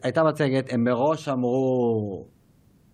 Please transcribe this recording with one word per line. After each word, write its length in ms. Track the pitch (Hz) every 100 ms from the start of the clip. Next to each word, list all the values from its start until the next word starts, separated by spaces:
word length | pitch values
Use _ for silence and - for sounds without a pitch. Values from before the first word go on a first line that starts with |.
הייתה 200 | 131 127
מצגת, 480 | 160 151 143 131 131
הם 120 | 127
מראש 440 | 117 120 143 156 147
אמרו, 1000 | 131 123 131 131 127 120 113 104 92 - _ _ _ _ _ _